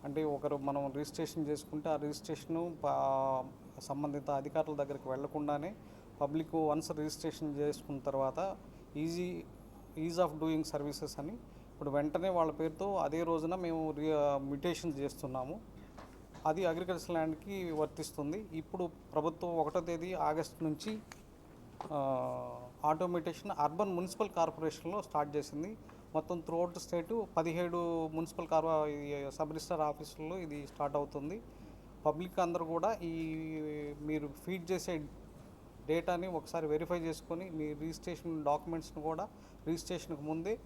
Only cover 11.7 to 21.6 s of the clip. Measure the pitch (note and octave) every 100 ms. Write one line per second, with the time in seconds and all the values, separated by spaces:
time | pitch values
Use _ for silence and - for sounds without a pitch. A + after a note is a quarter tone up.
11.7 | - C#3+ C#3+ D3 E3 F#3+ F3+ D#3+ D3+ D#3+
12.7 | D#3+ G3 G3 C#3+ D#3+ E3 E3 D#3+ F#3 F3
13.7 | D#3+ D#3 D3 D#3 D3+ D3 C#3 C3+ C#3 E3+
14.7 | E3+ E3+ C#3 C#3 - C#3 C3 B2+ G3+ -
15.7 | - - - - - - - D#3 D#3+ F3+
16.7 | D#3+ F3+ F3 - E3 D#3+ D#3 G3+ G3 F3
17.7 | D3+ D3+ D3+ D3+ - C#3+ F#3 G#3 D#3+ D#3
18.7 | F#3 F3 - - D#3 D#3 D#3+ F3 E3+ D3+
19.7 | F3+ E3+ E3+ F3 F3+ D3+ D#3 D#3 - D#3+
20.7 | D3+ G#3 A3 - - - - - -